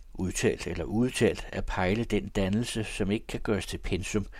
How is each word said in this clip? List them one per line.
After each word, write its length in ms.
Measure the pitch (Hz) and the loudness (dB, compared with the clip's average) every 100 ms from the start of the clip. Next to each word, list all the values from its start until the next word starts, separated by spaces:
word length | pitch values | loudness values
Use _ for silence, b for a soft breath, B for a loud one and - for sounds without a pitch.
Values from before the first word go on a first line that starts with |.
| - | -10
udtalt 540 | - 90 - 120 - - | -4 -4 2 2 2 -2
eller 160 | 85 | -4
udtalt, 640 | 80 107 190 - 107 - - | 0 2 2 4 2 2 -4
at 140 | - - | -4 -2
pejle 380 | - 92 107 | 2 2 2
den 240 | 113 101 98 | 2 0 0
dannelse, 560 | - 92 104 120 113 | 0 2 2 0 -2
som 280 | 107 - 95 | -4 -2 0
ikke 160 | 110 - | 0 -2
kan 120 | - | -4
gøres 260 | - 101 - | 0 0 0
til 120 | - | -4
pensum, 480 | - 87 87 107 - | -2 -2 0 -2 -2